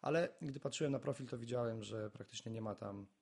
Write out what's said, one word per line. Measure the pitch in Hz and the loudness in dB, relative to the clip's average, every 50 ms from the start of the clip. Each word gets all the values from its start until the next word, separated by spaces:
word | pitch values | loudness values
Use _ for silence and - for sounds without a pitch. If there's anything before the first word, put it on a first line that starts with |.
ale | - - 151 160 170 180 - - - | 2 4 6 6 6 4 0 -2 -4
gdy | 151 135 139 | -4 -4 -2
patrzyłem | - 143 - - 160 143 139 | -4 -4 0 2 2 4 4
na | 131 | 2
profil, | - 143 135 - 135 | 2 0 -2 -2 -2
to | 120 - 123 | -4 -4 -6
widziałem, | 117 117 123 123 120 117 113 113 107 | -2 0 2 2 4 2 2 0 -4
że | 104 107 110 107 107 | -4 -2 -2 -2 -2
praktycznie | - - 107 - - - - 113 113 | -4 -8 -12 -10 -10 -8 -6 -4 -4
nie | 113 | -2
ma | 110 110 101 | -2 -2 -2
tam | - - 104 101 98 98 101 _ _ | -2 -4 -6 -4 -6 -8 -10 _ _